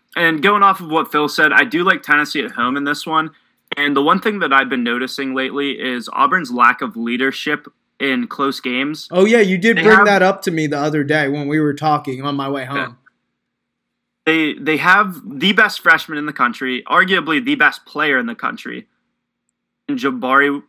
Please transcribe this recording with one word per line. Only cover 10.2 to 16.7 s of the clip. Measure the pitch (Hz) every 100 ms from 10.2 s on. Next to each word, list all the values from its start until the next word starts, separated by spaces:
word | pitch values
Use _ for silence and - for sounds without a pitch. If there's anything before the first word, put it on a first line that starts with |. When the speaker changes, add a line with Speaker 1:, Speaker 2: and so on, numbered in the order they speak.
Speaker 2:
up | 185 190
to | 190
me | 160 151
the | 147
other | 151 151
day | 139 156 139
when | 147 143
we | 156
were | 151
talking | 143 151 147 143 127
on | 143 139
my | 135
way | 139 131
home. | 139
Speaker 1:
Yeah. | - 127 _ _ _ _ _ _ _ _ _ _ _ _ 160
They, | 160 151
they | - 139 147
have | 170 196 202 170 -
the | 139 185
best | 208 208 -
freshman | 170 160 - 147
in | 151
the |
country, | 143 120 - 131